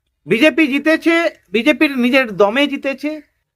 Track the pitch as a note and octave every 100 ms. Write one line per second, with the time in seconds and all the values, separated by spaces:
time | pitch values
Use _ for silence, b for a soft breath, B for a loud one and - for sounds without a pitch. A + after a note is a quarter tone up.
0 | _ _ C#3+ A3+ D4+ C#4 D4+ C#4+ D#4 D#4+
1 | D#4 E4 E4 - _ G#3+ B3+ D4+ D#4 C4+
2 | B3 C4+ A#3+ F#3 G3+ B3 C#4+ C#4 C#4 C4+
3 | D4 D#4 - _ _